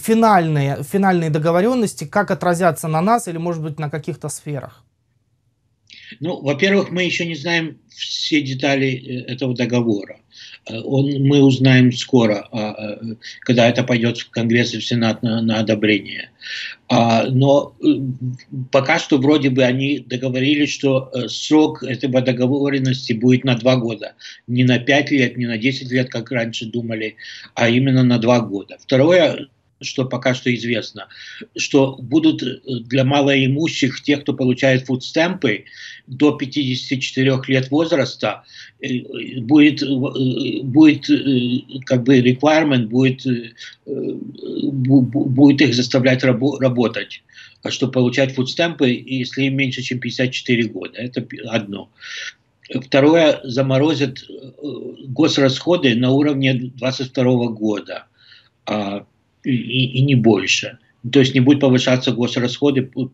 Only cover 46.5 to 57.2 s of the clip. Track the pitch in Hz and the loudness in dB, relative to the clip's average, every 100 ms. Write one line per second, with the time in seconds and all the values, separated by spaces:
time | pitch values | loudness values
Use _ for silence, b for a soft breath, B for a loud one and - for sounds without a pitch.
46.5 | - 127 120 113 101 98 - _ B B | 0 0 2 0 -2 -12 -16 _ B B
47.5 | B - - 135 131 123 135 131 135 127 | B -10 -4 -2 2 2 2 0 0 -6
48.5 | - 170 160 127 117 - 131 123 135 135 | -2 -4 2 0 0 -4 -6 -6 -2 -2
49.5 | 135 131 127 - 127 123 127 127 - - | 0 -2 -4 -6 -6 -6 -2 -2 -2 -2
50.5 | 117 110 92 90 - 123 127 113 - 113 | 0 0 -6 -12 -10 -8 -8 -10 -14 -6
51.5 | 117 101 98 87 B B B B B _ | -6 -4 -12 -14 B B B B B _
52.5 | _ - 131 - 139 147 165 151 131 135 | _ -10 -10 0 4 4 6 4 2 -4
53.5 | 123 135 131 151 139 143 - - - - | -2 0 2 2 0 -2 -6 -16 -18 -18
54.5 | - 143 120 - - 135 127 156 151 135 | -14 -12 -12 -14 -16 -12 0 0 4 2
55.5 | 131 160 175 139 113 127 135 147 135 131 | 2 0 2 2 2 2 2 2 0 0
56.5 | 127 127 120 127 127 131 - | -2 -4 -6 -6 -4 -6 0